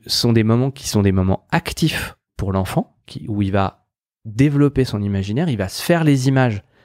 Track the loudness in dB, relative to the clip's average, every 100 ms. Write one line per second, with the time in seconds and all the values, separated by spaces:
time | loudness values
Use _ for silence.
0 | -6 -2 2 4 4 2 0 -4 -2 2
1 | 2 2 2 0 _ -4 -4 -2 -2 -2
2 | -10 -14 _ -8 -4 -2 -2 -4 -6 _
3 | _ -16 -8 -2 0 0 -2 -6 _ _
4 | _ _ -14 0 2 4 2 2 -2 -2
5 | -2 -2 -2 -2 -2 -2 -4 -6 0 2
6 | 4 2 2 2 2 -2 -10 _